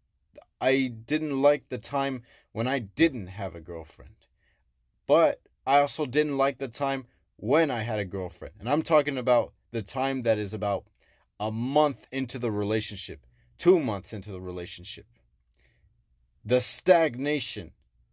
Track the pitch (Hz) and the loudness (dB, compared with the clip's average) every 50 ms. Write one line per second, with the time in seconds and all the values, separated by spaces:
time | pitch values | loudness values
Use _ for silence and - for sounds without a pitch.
0 | _ _ _ _ _ _ _ - - _ _ _ 123 131 135 139 135 127 117 110 | _ _ _ _ _ _ _ -20 -20 _ _ _ 0 2 2 2 2 -2 -4 -8
1 | 113 - 147 156 156 151 139 135 135 143 147 143 - _ 127 117 - - 143 139 | -6 -4 -2 -2 -2 -2 -2 2 4 4 4 2 0 _ -10 -8 -8 -4 -4 -2
2 | 139 139 131 123 120 _ _ _ _ _ _ 110 117 127 139 135 110 98 - - | -2 -2 -4 -8 -12 _ _ _ _ _ _ -4 -2 -2 -2 -4 -4 -6 0 2
3 | 160 165 135 117 95 90 92 98 101 92 82 85 82 87 85 82 80 - - - | 2 2 2 -2 -10 -10 -10 -10 -10 -10 -10 -12 -12 -12 -12 -12 -12 -14 -18 -20
4 | 73 71 - _ _ _ _ _ _ _ _ _ _ _ _ _ _ _ _ _ | -20 -20 -20 _ _ _ _ _ _ _ _ _ _ _ _ _ _ _ _ _
5 | _ - 143 165 165 147 - - _ _ _ _ _ 131 139 143 143 139 - - | _ 4 6 6 6 4 2 -2 _ _ _ _ _ 4 4 4 4 2 0 -4
6 | 151 131 120 147 151 151 143 135 135 139 135 - 135 120 - - 143 139 139 131 | -6 0 2 2 2 2 2 2 0 0 0 -2 -8 -10 -6 -4 -2 -2 -2 -4
7 | 127 - _ _ _ _ _ - - 110 139 160 165 147 127 117 110 117 113 107 | -6 -10 _ _ _ _ _ -10 -2 2 2 4 4 2 0 -2 -4 -2 -2 -4
8 | 101 92 95 98 92 87 - - - - - - 95 117 143 160 156 - 165 151 | -4 -4 -6 -6 -6 -8 -10 -12 -16 -16 -16 -10 -4 0 0 0 2 4 4 4
9 | 139 147 139 131 120 123 123 120 104 - - _ _ _ - 117 101 - - 131 | 4 2 -2 -2 2 4 4 4 4 0 -6 _ _ _ -8 -8 -8 -6 -4 -2
10 | 131 135 139 131 113 117 110 104 104 98 107 101 101 101 101 92 - _ _ _ | -2 -2 -2 -2 0 0 0 0 0 -4 -4 -4 -2 -2 -2 -2 -4 _ _ _
11 | _ _ _ _ _ _ _ _ 104 107 110 113 120 131 139 147 151 147 131 - | _ _ _ _ _ _ _ _ -6 -4 -4 -4 -4 0 2 4 4 4 2 -4
12 | - _ - 135 135 127 - 127 120 117 104 104 104 101 110 110 104 - 104 95 | -10 _ -6 -6 -6 -6 -6 -4 -4 -2 -2 -2 0 0 0 0 -2 -4 -8 -10
13 | - - 82 - _ _ _ _ _ _ _ _ - 175 190 170 143 120 104 98 | -12 -12 -14 -16 _ _ _ _ _ _ _ _ 4 4 4 6 4 0 -4 -4
14 | - - 113 101 95 104 98 92 92 90 90 90 90 87 - - 92 - - - | -6 -10 -12 -12 -10 -10 -12 -10 -10 -10 -8 -8 -10 -10 -12 -14 -14 -16 -16 -16
15 | - _ _ _ _ _ _ _ _ _ _ _ _ _ _ _ _ _ _ _ | -18 _ _ _ _ _ _ _ _ _ _ _ _ _ _ _ _ _ _ _
16 | _ _ _ _ _ _ _ _ _ 107 123 127 123 - - - - - 180 165 | _ _ _ _ _ _ _ _ _ 2 2 2 2 2 -2 0 4 4 6 6
17 | 165 147 117 123 135 147 151 143 117 - - 104 87 - - _ _ _ _ _ | 6 2 0 -4 -4 -2 -2 -2 -4 -6 -8 -10 -12 -12 -16 _ _ _ _ _
18 | _ _ | _ _